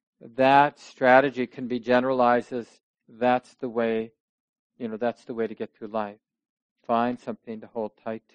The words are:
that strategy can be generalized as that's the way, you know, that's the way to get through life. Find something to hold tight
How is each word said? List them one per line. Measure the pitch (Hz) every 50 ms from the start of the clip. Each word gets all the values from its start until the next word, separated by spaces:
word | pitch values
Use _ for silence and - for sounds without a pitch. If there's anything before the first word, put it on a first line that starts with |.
| _ _ _ _
that | - 120 113 123 131 135 139 139 143 147 - _
strategy | - - - - 135 123 127 131 139 143 120 127 123
can | - - 135 127
be | 113 123 120
generalized | 110 120 123 123 127 135 131 127 123 120 123 120 117 - 131
as | 120 110 - _ _ _ _ _ _ _
that's | _ 120 110 123 123 123 123 - - _
the | _ 135 123
way, | 110 120 117 113 113 113 113 113 _ _ _ _ _ _ _ _ _ _ _ _ _
you | - 123
know, | 110 110
that's | 107 120 117 113 - _
the | - 120
way | 113 113
to | 107 110
get | - 110 - _
through | _ 117
life. | 101 110 110 104 101 104 _ _ _ _ _ _ _ _ _ _ _ _ _ _
Find | - 117 117 117 123 123 -
something | - 123 107 - _ 120 110 110
to | 117
hold | - _ 117 107 107 - _ _
tight | 117 113 110 - _